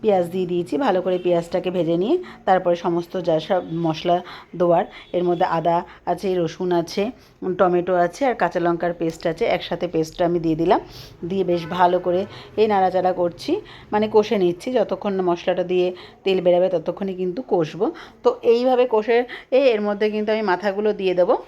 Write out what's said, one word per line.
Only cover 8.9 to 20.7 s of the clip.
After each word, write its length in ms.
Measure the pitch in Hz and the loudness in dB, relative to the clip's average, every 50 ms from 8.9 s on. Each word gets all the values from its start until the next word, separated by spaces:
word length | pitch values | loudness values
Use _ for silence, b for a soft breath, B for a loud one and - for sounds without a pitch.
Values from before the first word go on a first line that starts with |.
| 170 170 | -4 -2
পেস্ট 240 | 170 160 165 - - 175 | -4 -4 -4 -2 -4 -4
আছে, 120 | 160 - - | -2 -2 0
একসাথে 400 | - - 175 - - 180 170 180 170 170 | 0 0 -2 -2 -6 -6 -4 -4 -4 -2
পেস্টটা 300 | 160 160 156 - - 180 170 | -2 -2 -2 -2 -2 0 0
আমি 100 | 175 175 160 | 0 0 0
দিয়ে 120 | 165 160 156 | 0 0 0
দিলাম। 180 | 165 170 214 320 B B B B B B B B - 170 | 2 2 2 0 B B B B B B B B -8 -6
দিয়ে 140 | 185 196 185 | -2 -2 0
বেশ 180 | 175 175 175 165 160 180 180 | 0 0 -2 -2 -6 0 2
ভালো 200 | 185 175 180 180 180 | 4 4 4 2 0
করে 160 | 185 175 180 196 196 B B B B B - | 0 0 0 -2 -4 B B B B B 0
এই 100 | 214 226 | 2 2
নাড়াচাড়া 440 | 208 196 190 185 175 185 175 180 185 | 4 2 2 2 2 2 0 0 0
করছি, 380 | - 175 175 170 - - - 311 427 B B B B B B | 2 -2 -2 -2 -6 -4 -2 -2 -2 B B B B B B
মানে 140 | - 214 214 214 214 | -2 0 0 4 4
কষে 200 | 220 208 - 240 208 185 | 4 4 4 2 2 2
নিচ্ছি। 240 | 175 170 175 - 254 254 240 | 2 0 -2 -6 -2 0 0
যতক্ষণ 360 | 202 - 196 185 - 208 202 190 | 0 0 -2 -6 -4 -4 -2 0
না 60 | 185 175 | 0 0
মশলাটা 340 | 175 170 - - 180 180 180 | 0 -2 0 -2 -2 0 0
দিয়ে 240 | 175 185 180 180 180 180 B B B B B _ | 0 2 2 2 0 -2 B B B B B _
তেল 160 | 196 190 185 175 | 0 0 2 4
বেরোবে 220 | 180 175 175 180 185 185 | 4 4 4 4 2 0
ততক্ষণই 400 | 165 156 - 175 - 202 196 190 180 | -2 -2 -4 -6 -4 -6 -6 -4 -4
কিন্তু 200 | 185 180 175 175 254 - | -4 -4 -4 -6 -4 -2
কষবো। 340 | 208 - 165 156 - 160 202 285 339 B B B B B _ | 0 0 0 -2 -2 -4 -4 -4 -4 B B B B B _
তো 60 | 247 - - - 240 233 | -2 -2 0 2 2 4
এইভাবে 300 | 240 247 254 262 247 247 247 226 | 4 4 2 4 4 2 2 2
কষে 240 | 214 214 240 240 233 247 247 B B B B - 262 | 0 2 2 2 0 0 -2 B B B B 2 4
এ, 20 | 277 262 233 | 4 4 4
এর 80 | 208 208 208 | 2 0 -2
মধ্যে 180 | 208 202 214 214 208 | -2 0 0 0 0
কিন্তু 160 | 214 214 208 | -2 0 0
আমি 120 | 220 220 220 202 | 0 0 2 0
মাথাগুলো 380 | 180 180 196 208 | 0 0 0 -4